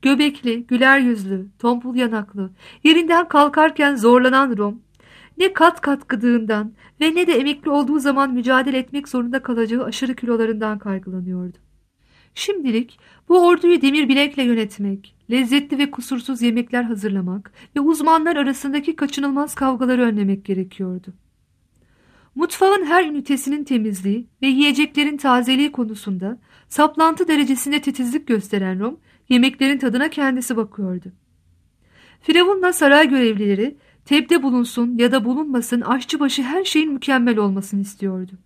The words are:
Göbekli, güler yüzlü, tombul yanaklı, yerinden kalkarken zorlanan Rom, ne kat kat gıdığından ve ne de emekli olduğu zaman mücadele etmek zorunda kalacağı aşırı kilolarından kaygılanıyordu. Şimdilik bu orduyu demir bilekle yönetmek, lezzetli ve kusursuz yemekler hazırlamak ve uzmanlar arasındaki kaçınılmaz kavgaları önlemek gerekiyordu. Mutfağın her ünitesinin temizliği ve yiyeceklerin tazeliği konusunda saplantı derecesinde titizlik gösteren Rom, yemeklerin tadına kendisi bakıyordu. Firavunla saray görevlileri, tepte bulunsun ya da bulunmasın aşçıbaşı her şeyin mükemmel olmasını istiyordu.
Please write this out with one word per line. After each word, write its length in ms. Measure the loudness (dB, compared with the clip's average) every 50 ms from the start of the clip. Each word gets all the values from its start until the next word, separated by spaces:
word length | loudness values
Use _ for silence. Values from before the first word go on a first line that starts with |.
Göbekli, 640 | 4 2 2 4 2 0 0 -2 -4 -4 -4 -4 -4 _
güler 320 | 0 2 4 4 4 4
yüzlü, 480 | 4 2 0 0 -4 -6 -6 -6 -8 -10 _ _
tombul 360 | -2 -2 -2 -2 -4 -6 -4
yanaklı, 560 | -2 -2 -2 -2 -4 -8 -8 -10 -10 -10 -10 -10 _ -20 -20 -20 -2 _
yerinden 440 | 4 4 4 4 4 2 2 2 2
kalkarken 680 | 4 4 4 4 4 4 2 2 2 2 0 0 0
zorlanan 600 | 2 4 6 6 6 6 4 4 2 2 0 0 -4
Rom, 240 | -4 -6 -6 -8 _ _ _ _ _ _ -20 -20 -20 -20 _ 0
ne 160 | 0 0 2
kat 280 | 4 4 4 4 2
kat 280 | -2 -2 -2 -2 -4 _
gıdığından 640 | -6 -2 0 2 2 2 0 0 -2 -2 -4 -6 -10 _ _ -20 _ _
ve 140 | -2 0 2
ne 120 | 2 2 2
de 60 | 2
emekli 360 | 2 2 0 -2 -4 -2 0
olduğu 300 | 0 0 2 2 0 0
zaman 340 | 0 0 2 2 0 0 0
mücadele 440 | -2 0 2 2 2 2 0 -2 -2
etmek 300 | -4 -4 -8 -10 -10 -4
zorunda 360 | -4 -4 -4 -2 -4 -6 -4
kalacağı 400 | -4 -2 -2 -2 -2 -2 -4 -4
aşırı 320 | -4 -6 -6 -4 -4 -4
kilolarından 640 | -6 -4 -2 0 0 0 0 -2 -2 -4 -4 -6 -6
kaygılanıyordu. 800 | -6 -6 -6 -6 -6 -8 -10 -8 -8 -6 -6 -8 -8 -10 -12 _ _ _ _ _ _ _ _ _ _ _ _ _ _ _ _
Şimdilik 640 | -10 -6 -6 -4 -4 -2 -2 -2 -2 -2 -4 -10 _ _ _ _ _ _ _
bu 180 | 4 6 6 6
orduyu 340 | 4 4 4 2 2 4
demir 280 | 4 2 2 2 2 2
bilekle 340 | 2 2 2 0 -2 -2 0
yönetmek, 720 | 0 0 0 -2 -4 -6 -6 -6 -6 -6 -8 -10 -18 _ _ _ _
lezzetli 460 | -2 0 0 2 0 0 0 0 -2 -2
ve 140 | -2 -2
kusursuz 500 | -4 -8 -8 -6 -6 -8 -6 -6 -6 -2
yemekler 420 | 0 0 0 0 -4 -2 -4 -4 -2
hazırlamak 680 | -2 -6 -4 -4 -4 -4 -2 -4 -4 -6 -8 -10 -14 _ -20 -20 _ _
ve 40 | 0
uzmanlar 560 | 2 2 2 2 2 2 2 4 2 0 0
arasındaki 600 | 0 0 -2 -2 -4 -4 -4 -4 -2 -2 -4 -4
kaçınılmaz 600 | -4 -4 -6 -4 -4 -4 -2 -2 -2 -4 -4 -4
kavgaları 460 | -4 -2 -2 -2 0 0 0 2 2
önlemek 440 | 2 2 0 0 0 0 -2 -2 -4
gerekiyordu. 680 | -6 -4 -4 -4 -8 -8 -10 -8 -8 -8 -10 -12 -16 -20 _ _ _ _ _ _ _ _ _ _ _ _ _ _ _ _ _ _ _ _ _ _ _ _
Mutfağın 500 | -4 -4 -4 0 2 2 2 4 2 0
her 200 | 2 2 2 2
ünitesinin 580 | 0 -2 -6 -2 -2 -2 -2 -2 -4 -4 -4 -4
temizliği 640 | -2 -2 -2 0 -2 -6 -4 -2 -2 -4 -4 -4 -12 _ _
ve 60 | 0 0
yiyeceklerin 680 | 2 4 4 2 4 2 0 0 0 0 0 0 -2 -2
tazeliği 540 | 0 2 2 2 2 2 2 2 2 0
konusunda 680 | 0 -4 -6 -6 -6 -10 -8 -8 -6 -6 -6 -8 -8 -10 _ _ _ _ _ _
saplantı 580 | 0 0 0 0 2 2 2 2 2 0 0 0
derecesinde 540 | 2 2 2 0 0 -2 -2 -2 -2 -2
titizlik 460 | -2 -4 -4 -4 -4 -2 -2 -4 -2 0
gösteren 520 | -2 -2 -2 -2 -4 -4 -2 -2 -4 -4
Rom, 200 | -4 -6 -8 -10 _ _ _ _ _ _
yemeklerin 480 | 2 2 2 0 0 0 0 0 0 0
tadına 320 | -2 -2 0 0 -2 -2
kendisi 480 | -2 -2 -2 -2 -2 -2 -4 -4 -4 -4
bakıyordu. 540 | -4 -6 -6 -8 -6 -6 -6 -8 -10 -14 -20 _ _ _ _ _ _ _ _ _ _ _ _ _ _ _ _ _ -20 _ _ _
Firavunla 520 | _ 0 2 4 4 4 2 2 0 0 0
saray 360 | 2 4 6 6 6 6 6
görevlileri, 680 | 4 2 2 2 0 0 0 0 0 0 -2 -4 -4 _ _ _ _ _ _
tepte 380 | 0 0 0 2 2 0 0 0
bulunsun 540 | 0 0 0 -2 -2 -2 -4 -2 -2 0 2
ya 140 | 2 2
da 140 | 2 2 0
bulunmasın 560 | 0 -2 -2 -4 -2 -4 -4 -4 -2 -4 -4
aşçıbaşı 600 | 0 0 -2 -2 -2 -6 -4 -2 -2 -2 -2 -2 -4
her 200 | -2 -2 -4 -4
şeyin 300 | -2 0 0 0 0 -2
mükemmel 440 | -6 -2 0 0 2 2 2 2 2
olmasını 440 | 0 0 -2 -2 -6 -6 -6 -6
istiyordu. 500 | -6 -6 -8 _ -6 -6 -6 -6 -10 -12 -14 -20 _